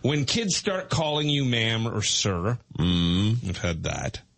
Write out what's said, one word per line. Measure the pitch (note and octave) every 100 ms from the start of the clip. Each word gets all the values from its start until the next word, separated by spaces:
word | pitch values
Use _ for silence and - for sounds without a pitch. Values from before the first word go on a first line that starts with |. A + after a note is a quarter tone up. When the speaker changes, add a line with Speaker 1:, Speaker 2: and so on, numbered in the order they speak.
Speaker 1:
When | B2+ D3 C3
kids | - A3 -
start | - F#3+ F#3
calling | - D#3 D3+ D3
you | C#3+ C3
ma'am | A#2+ A2+ A2+ A2+
or | G#2+
sir. | - - G#2 F2+ F#2+ B2 - -
Speaker 2:
Mm. | E2+ F2 F2 F2+ G#2 A#2+ F#2+
Speaker 1:
I've | F2
had | F2+ D#2+
that. | D#2 C#2+ C2+ - -